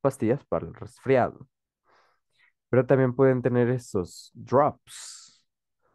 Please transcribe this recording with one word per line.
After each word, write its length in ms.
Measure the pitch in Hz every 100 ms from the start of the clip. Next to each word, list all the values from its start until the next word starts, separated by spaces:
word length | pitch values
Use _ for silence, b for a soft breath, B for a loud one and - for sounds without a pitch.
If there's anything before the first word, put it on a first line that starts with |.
pastillas 440 | 139 - 110 139 -
para 200 | 85 82
el 80 |
resfriado. 720 | - - - 123 131 95 65 - _ _ _ _ _ _ _ _ _ _ _ -
Pero 120 | 123 123
también 280 | 135 131
pueden 260 | 123 135 127
tener 280 | 123 123 120
esos 640 | 127 - 101 85 - -
drops. 1120 | - 110 123 143 - _ - - - - _ _ _ _ _ _